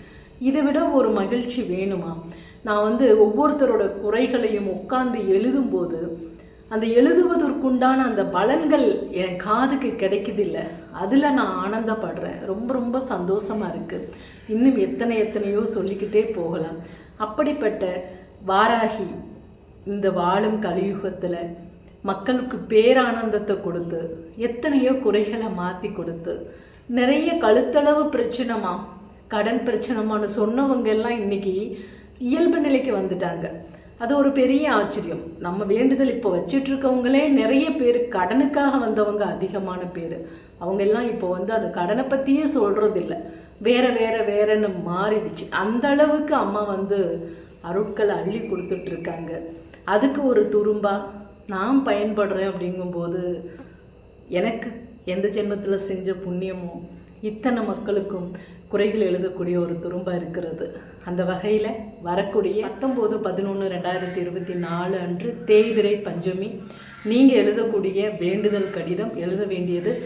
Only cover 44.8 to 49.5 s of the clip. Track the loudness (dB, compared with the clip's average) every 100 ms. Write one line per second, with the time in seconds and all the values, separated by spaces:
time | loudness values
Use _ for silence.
44.8 | -4 -2 0 0 -2 -8 -6 -4 -2 0
45.8 | 2 4 4 4 2 0 0 -2 -2 -4
46.8 | 0 0 0 -2 -8 -14 -18 -16 -6 -2
47.8 | -2 0 0 0 -2 -4 -4 -6 -4 -6
48.8 | -6 -8 -8 -8 -8 -10 -10